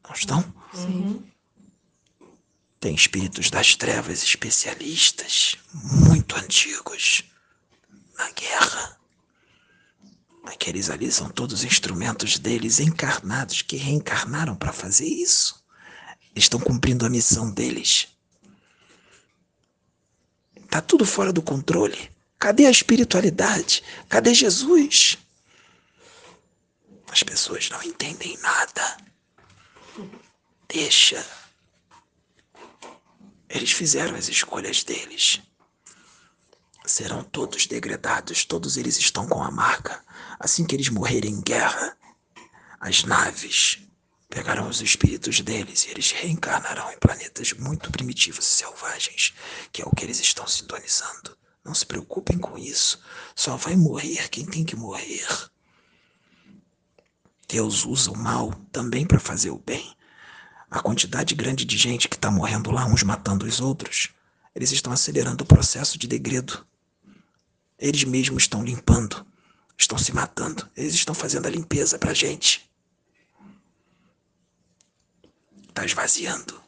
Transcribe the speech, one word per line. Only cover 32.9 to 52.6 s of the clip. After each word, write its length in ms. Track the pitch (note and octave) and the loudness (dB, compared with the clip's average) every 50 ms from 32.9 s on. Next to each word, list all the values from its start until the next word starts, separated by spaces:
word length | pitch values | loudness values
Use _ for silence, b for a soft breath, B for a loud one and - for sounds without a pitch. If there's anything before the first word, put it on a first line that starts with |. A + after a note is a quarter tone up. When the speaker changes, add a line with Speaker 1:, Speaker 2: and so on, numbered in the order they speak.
| - _ _ _ _ _ - - _ _ _ _ | -20 _ _ _ _ _ -20 -20 _ _ _ _
Speaker 1:
Eles 220 | A#2 C#3 C3 - | -6 -4 -2 0
fizeram 440 | - - F3+ D3+ C#3+ C3+ - - - | 0 0 0 0 0 0 0 -4 -4
as 120 | - - | -6 -6
escolhas 560 | - - - - - - - - - - - - | -2 -2 -2 -2 -2 -6 -8 -6 -2 -2 -2 -2
deles. 580 | - - - - - - - - - - - - _ _ _ _ _ _ _ _ b b b b b b b b b b b _ _ _ _ _ _ _ _ - | -2 -8 -8 -8 -10 -4 0 2 2 0 0 -4 _ _ _ _ _ _ _ _ b b b b b b b b b b b _ _ _ _ _ _ _ _ -6
Serão 380 | - - - - E2+ D#2 - - | -4 -4 -4 -4 -6 -8 -8 -8
todos 420 | - - - - - - - - | -10 -8 -8 -6 -6 -2 -2 -2
degradados, 800 | - - - - - - - - - - - - - - - - | -2 -2 -8 -6 -6 -8 -6 -2 -2 -2 -2 -4 -4 -4 -4 -2
todos 320 | - E3 E3+ E3+ C#3 C3 | -2 -4 -4 -2 -4 -4
eles 200 | C3 A#2+ A#2+ - | -4 -2 -2 0
estão 300 | - - - - - - | 0 0 0 0 -2 -2
com 140 | - - D2 | -2 -2 -2
a 80 | D2 C#2+ | -2 -6
marca. 540 | C#2+ - - - - - - - - - _ B B B B B B B | -2 0 0 0 0 -2 -6 -12 -12 -12 _ B B B B B B B
Assim 260 | - - - - E3 | -2 -2 0 0 0
que 100 | D#3+ - | -2 -2
eles 140 | C3+ C3+ C3+ | -2 -2 -2
morrerem 440 | A#2 G2+ - A#2 B2+ B2 G#2+ G#2 G#2+ | -2 -2 0 0 0 0 -2 -2 -6
em 80 | G2+ | -4
guerra, 560 | G2 - A#2 A2+ - - - - - - - _ _ - _ _ _ _ _ B B B B B B B B B | -4 -2 0 0 0 0 0 -2 -6 -8 -8 _ _ -20 _ _ _ _ _ B B B B B B B B B
as 240 | - - - - - | -4 0 2 2 2
naves 760 | - - - - - - - - - - - - - - - - _ _ _ _ _ _ _ _ _ | 4 2 2 2 2 -2 -8 -8 -2 0 2 2 2 0 -2 -8 _ _ _ _ _ _ _ _ _
pegarão 400 | - - - - - - - - | -10 -8 -4 -4 -4 -4 -4 -4
os 120 | - - | -4 -2
espíritos 580 | - - - - - - - - - - A2 G#2+ | 0 0 2 4 4 2 2 0 -4 -2 -2 -2
deles 460 | G2 A2 A2+ G#2+ F#2 - - - - | -2 -2 -4 -6 -6 -4 -2 -2 -2
e 40 | - | -2
eles 220 | - G2 F#2+ - | -4 -2 -2 -2
reencarnarão 800 | - - - F3 D#3+ E3 - - - - - - - - - - | -2 -2 -4 -4 -4 -4 -2 -2 -2 -4 -4 -6 -8 -8 -8 -10
em 80 | - - | -8 0
planetas 540 | - - - - - - _ - B2 - - | 0 0 0 0 -10 -12 _ -6 -6 -6 -6
muito 360 | G#2+ C3 C3+ D#3 D#3 - - | -4 -6 -6 -6 -6 -6 -8
primitivos 560 | C#3 - B2+ B2 B2 - - - - - - | -6 -6 -6 -6 0 0 0 0 0 -4 -2
e 40 | - | 0
selvagens, 840 | - - - - - - - - - - - - - - - - B B B B B B B B | 0 -2 -2 -6 -14 -10 -10 -10 -6 -6 -8 -8 -2 -2 -2 -2 B B B B B B B B
que 100 | - - | -12 -12
é 40 | - | -4
o 60 | - | -2
que 120 | - - - | -2 -2 -2
eles 160 | - - - | -6 -4 0
estão 260 | - - - - - | 0 0 0 0 -4
sintonizando. 920 | - - - - - - - - - - - - - - - - - - _ _ _ _ _ _ | -4 -4 -4 -4 -8 -14 -12 -6 -2 -2 -2 -2 -6 -12 -12 -18 -20 -20 _ _ _ _ _ _
Não 100 | - D#3 | -6 -4
se 120 | - - | -4 -4
preocupem 520 | - - - - _ - F#3+ F#3+ - F3+ | -4 -6 -10 -8 _ -10 -8 -2 -2 -2
com 200 | F3 F3+ - - | -2 -2 -6 -10
isso. 440 | - | -14